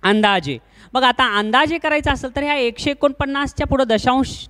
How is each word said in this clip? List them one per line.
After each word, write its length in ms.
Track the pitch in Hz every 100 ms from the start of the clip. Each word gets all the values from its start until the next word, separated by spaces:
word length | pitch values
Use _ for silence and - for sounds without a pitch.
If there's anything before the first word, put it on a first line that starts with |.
अंदाजे. 540 | 190 214 214 196 143 120 _ _ -
मग 80 | 247
आता 200 | 262 247 254 208
अंदाजे 400 | 208 240 302 330
करायचा 340 | 311 302 294
असेल 220 | 269 262 247
तर 60 |
ह्या 120 | 285 294
एकशे 340 | 240 226 294
एकोणपन्नासच्या 760 | 277 285 269 285 277 277 - 294
पुढं 180 | 269 262
दशांश 460 | 220 254 254 262 -